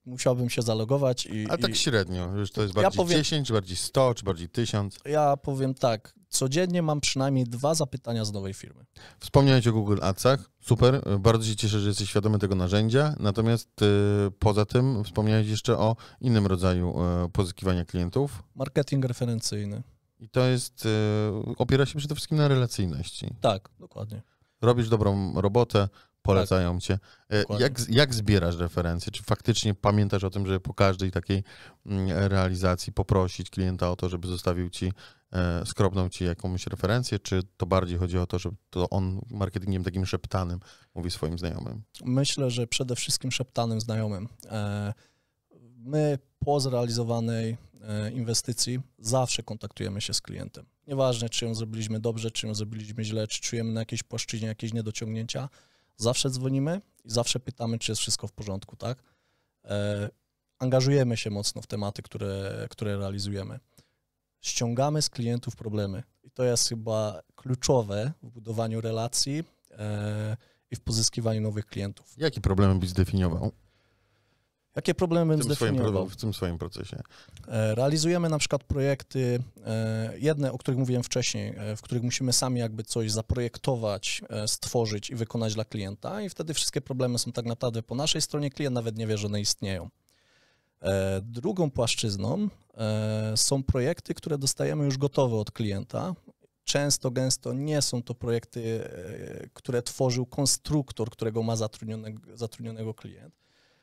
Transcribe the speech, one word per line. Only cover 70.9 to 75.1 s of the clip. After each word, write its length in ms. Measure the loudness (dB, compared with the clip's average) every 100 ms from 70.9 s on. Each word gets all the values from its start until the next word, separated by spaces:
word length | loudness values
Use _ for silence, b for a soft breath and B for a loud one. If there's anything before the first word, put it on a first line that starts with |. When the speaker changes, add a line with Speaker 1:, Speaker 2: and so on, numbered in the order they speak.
| 0 0 0 -2 0
Speaker 1:
nowych 260 | -2 -4 -6
klientów. 480 | -6 -8 -10 _ -4
Speaker 2:
Jakie 220 | -4 0
problemy 340 | 2 6 6 6
byś 80 | 2
zdefiniował? 640 | 2 2 2 2 0 -4 -6 _ _ _ _ _ _ _ _ _ _ _ -4
Speaker 1:
Jakie 180 | -2
problemy 380 | 0 2